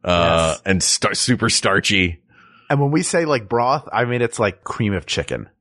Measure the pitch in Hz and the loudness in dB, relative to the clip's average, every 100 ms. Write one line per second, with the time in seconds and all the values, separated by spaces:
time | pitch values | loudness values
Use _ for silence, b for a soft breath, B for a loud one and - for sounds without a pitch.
0 | 92 87 85 82 80 - 92 92 - - | 0 2 4 4 2 -2 0 0 0 -2
1 | 107 95 - 120 160 - 107 98 - 98 | -2 -2 -2 0 0 0 2 0 2 2
2 | 92 85 _ b b b b 143 143 156 | 0 -2 _ b b b b 0 2 0
3 | 175 175 160 135 101 117 123 151 - 110 | 0 0 0 -2 0 0 0 0 -2 -2
4 | 123 120 117 - 104 - - - 110 95 | 0 0 -2 0 -2 -2 -14 -4 -2 -2
5 | - - 73 60 - _ | -4 -6 -4 -8 -10 _